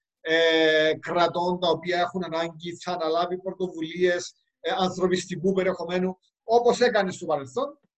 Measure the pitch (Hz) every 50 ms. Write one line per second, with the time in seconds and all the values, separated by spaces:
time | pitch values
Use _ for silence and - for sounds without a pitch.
0 | _ _ _ _ - 160 160 165 165 165 160 160 160 156 156 156 156 160 156 156
1 | - 156 170 175 170 165 170 175 175 180 185 180 180 165 156 160 180 175 175 175
2 | 175 - - 185 170 156 160 165 170 170 160 156 175 170 170 - - 180 180 165
3 | 160 160 160 170 180 180 185 180 - 190 180 - 180 175 160 160 160 160 170 180
4 | 180 180 175 175 - - - _ _ _ _ _ - 165 185 190 185 185 - 185
5 | 185 175 180 180 - - 175 147 165 196 190 185 180 190 175 170 165 175 180 185
6 | 185 185 185 _ _ _ _ _ _ 226 226 240 233 240 - - 247 208 208 208
7 | 190 180 175 - 175 156 151 143 139 127 - 247 285 285 - _ _ _ _